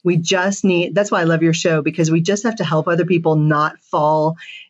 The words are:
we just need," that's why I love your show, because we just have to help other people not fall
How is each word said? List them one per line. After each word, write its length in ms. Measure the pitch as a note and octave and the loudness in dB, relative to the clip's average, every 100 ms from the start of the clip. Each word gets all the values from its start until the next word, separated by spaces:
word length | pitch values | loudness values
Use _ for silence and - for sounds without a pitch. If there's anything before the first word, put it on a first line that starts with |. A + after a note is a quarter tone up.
we 140 | F3+ F3 | -2 0
just 460 | E3+ F#3+ F#3 G3 | 0 0 0 0
need," 300 | G3 F3 F3 | 0 0 0
that's 160 | E3+ G3+ | -2 0
why 120 | G3 | 0
I 40 | E3 | 0
love 160 | E3 | 2
your 120 | E3 | 2
show, 280 | D#3+ E3 D#3+ | 0 0 0
because 300 | D3+ D#3+ D#3+ | -2 -2 0
we 100 | E3 | 2
just 220 | E3+ G3+ | 0 -2
have 120 | A#3+ A3+ | -2 -4
to 60 | |
help 240 | E3 D#3 D#3+ | -2 -2 0
other 180 | E3+ E3+ | -2 0
people 320 | F3 E3 D#3 | 0 2 2
not 420 | D3+ D3+ D3+ - | 2 2 0 -4
fall 580 | _ F3 D3+ D#3 D#3 E3 - - - | _ 0 2 2 0 -4 -14 -20 -14